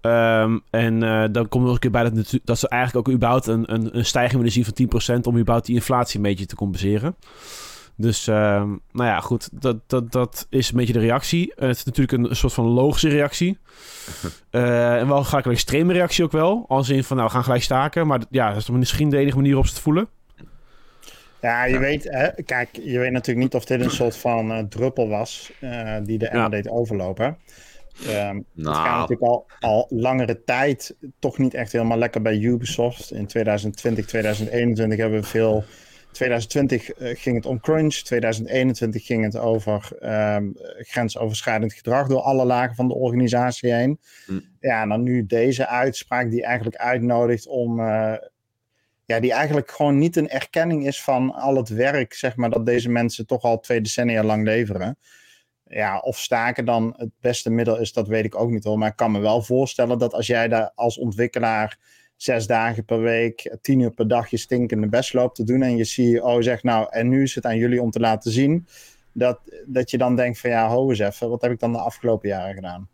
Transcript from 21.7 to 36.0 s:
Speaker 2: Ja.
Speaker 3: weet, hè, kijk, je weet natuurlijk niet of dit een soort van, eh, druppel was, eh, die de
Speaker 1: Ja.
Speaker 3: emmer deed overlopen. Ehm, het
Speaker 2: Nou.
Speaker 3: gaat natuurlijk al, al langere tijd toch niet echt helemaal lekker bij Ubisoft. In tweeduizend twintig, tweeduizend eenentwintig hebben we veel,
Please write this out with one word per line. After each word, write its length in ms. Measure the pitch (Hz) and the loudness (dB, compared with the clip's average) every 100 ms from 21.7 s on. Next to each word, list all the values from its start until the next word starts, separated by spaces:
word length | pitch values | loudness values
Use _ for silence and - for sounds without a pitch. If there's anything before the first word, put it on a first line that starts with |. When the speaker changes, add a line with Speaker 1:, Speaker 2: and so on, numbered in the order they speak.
Speaker 2:
Ja. 60 | 131 | 2
Speaker 3:
weet, 240 | 135 151 | 2 -2
hè, 400 | - 135 156 - | -4 -2 -2 -2
kijk, 260 | 156 127 123 - | -6 -4 -4 -8
je 160 | 143 123 | -4 -2
weet 120 | 127 | 0
natuurlijk 340 | 127 120 120 127 | 0 0 0 0
niet 100 | 127 | 0
of 100 | - | 0
dit 160 | 123 | 0
een 100 | 123 | 0
soort 260 | - 120 110 | 0 -2 0
van, 340 | 123 117 110 | -2 0 -2
eh, 80 | 113 107 | -4 -6
druppel 380 | 104 131 127 110 | -2 -2 0 -2
was, 440 | 107 113 - - - | -2 -4 -10 -18 -14
eh, 360 | 127 120 113 107 | -10 -8 -6 -6
die 140 | 104 110 | -4 -2
de 80 | 110 | -2
Speaker 1:
Ja. 60 | |
Speaker 3:
emmer 180 | 120 110 | 0 0
deed 200 | 104 101 | -2 -4
overlopen. 680 | 113 117 101 90 95 120 165 - - - - - - 117 | -4 -2 -2 -4 -2 -4 -4 -18 -20 -20 -20 -20 -12 -6
Ehm, 280 | 104 101 101 | -4 -4 -8
het 100 | - | -12
Speaker 2:
Nou. 220 | - 76 76 | -8 -4 0
Speaker 3:
gaat 240 | 80 80 | 0 0
natuurlijk 220 | 82 117 117 | 0 0 0
al, 140 | 120 - - | 0 -4 -6
al 280 | 117 107 - | 0 2 2
langere 540 | 120 123 131 120 110 | -2 0 0 0 -4
tijd 520 | - 123 143 135 - - 139 - | -2 0 0 -2 -6 -16 -20 -6
toch 180 | 135 - | -6 0
niet 160 | 131 | 0
echt 180 | 127 113 | 0 -4
helemaal 260 | 120 113 113 | 0 0 2
lekker 240 | 120 - | 0 0
bij 160 | 110 107 | 0 2
Ubisoft. 760 | 110 120 120 - 120 123 - | 2 0 -2 -2 -2 -2 -12
In 160 | - 104 | -10 -4
tweeduizend 500 | 117 107 104 107 101 | -2 0 0 -2 -4
twintig, 280 | 123 110 107 | -2 -2 -2
tweeduizend 440 | 113 107 107 110 | -2 -2 -2 -2
eenentwintig 480 | 120 120 110 110 107 | 0 0 2 0 0
hebben 200 | 110 107 | 0 0
we 60 | 101 | 0
veel, 360 | 113 113 107 104 - - - | 2 2 2 -2 -16 -20 -20